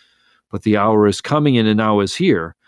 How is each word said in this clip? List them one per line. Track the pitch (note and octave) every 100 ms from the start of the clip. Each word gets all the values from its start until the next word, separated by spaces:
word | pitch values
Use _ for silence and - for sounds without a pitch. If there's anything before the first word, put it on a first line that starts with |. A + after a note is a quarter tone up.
| _ _ _ _ _
But | G2+
the | A2 G#2
hour | G#2 G#2+ G#2
is | G2
coming, | - D3 D3 B2
and | A2 G#2+
now | A2 G#2
is | G2 -
here, | F3+ G2+ E2 -